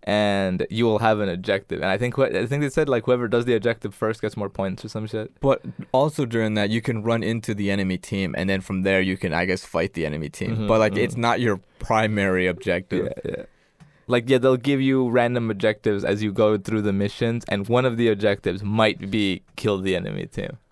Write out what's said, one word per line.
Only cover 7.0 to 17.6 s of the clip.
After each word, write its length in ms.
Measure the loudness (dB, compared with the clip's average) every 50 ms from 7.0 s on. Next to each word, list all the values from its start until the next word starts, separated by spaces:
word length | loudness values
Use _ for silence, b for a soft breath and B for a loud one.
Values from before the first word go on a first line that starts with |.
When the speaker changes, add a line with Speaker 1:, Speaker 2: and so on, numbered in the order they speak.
| -2
Speaker 2:
run 220 | 0 0 0 0
into 300 | -2 -2 -2 -4 -6 -4
the 180 | -2 -2 -2 0
enemy 260 | 0 0 0 -2 -4
team, 340 | -4 -6 -4 -2 -2 -2 -2 -2
and 100 | -2 0
then 120 | -2 -2
from 220 | -2 -4 -4 -2 2
there 180 | 4 4 4
you 160 | 4 2 0
can, 160 | -2 -2 -2 0
I 140 | 0 0
guess, 180 | 0 -2 -4 -4
fight 300 | -4 -2 -2 -2 -2 _
the 120 | -4 -4
enemy 220 | -4 -2 -4 -6 -8
team. 240 | -8 -8 -6 -4 -4
Speaker 1:
Mm-hmm, 140 | -4 0 2
Speaker 2:
But, 100 | 4 4
like, 140 | 4 2 2
Speaker 1:
mm-hmm. 100 | 0 -2
Speaker 2:
it's 140 | -2 -2
not 240 | -2 0 0 0 2
your 180 | 2 0 0 -2 -4 _ _ _
primary 680 | -4 0 0 2 2 2 0 0 2 2 2 2 2
objective. 680 | 0 -2 -2 -2 -2 -2 -2 -2 _ -4 -2 -2 -2 -6 -8 -8
Speaker 1:
Yeah, 80 | -8 -8 -8
yeah. 40 | -10 -14 _ b b b b b b b b b b
Like, 240 | 0 0 0 2 4
yeah, 80 | 2 4
they'll 180 | 6 4 2
give 240 | 4 2 0 2 2
you 280 | 4 2 4 2 2 2
random 400 | 2 2 2 2 2 0 -2 -2
objectives 540 | -2 0 2 0 0 2 _ 0 0 0 0
as 180 | 0 0 0 0
you 80 | -2 2
go 240 | 4 4 4 4
through 260 | 2 0 -2 -2 0 0
the 100 | 0 0
missions, 520 | 0 0 -2 -2 -2 -2 -2 -2 -4 -4 -4
and 180 | -4 -4